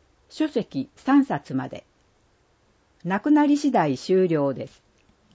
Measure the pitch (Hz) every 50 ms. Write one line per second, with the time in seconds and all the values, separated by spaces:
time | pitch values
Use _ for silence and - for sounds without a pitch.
0 | _ _ _ _ _ _ - - 311 294 - 233 185 - - 139 135 - _ -
1 | - 269 269 285 269 - - - - - - 131 131 131 - - - _ _ _
2 | _ _ _ _ _ _ _ _ _ _ _ _ _ _ _ _ _ _ _ _
3 | - 170 190 214 - 302 302 302 294 285 294 285 - 285 233 202 165 147 131 127
4 | - - 185 190 185 175 165 151 143 139 127 120 120 135 - _ _ _ _ _
5 | _ _ _ _ _ _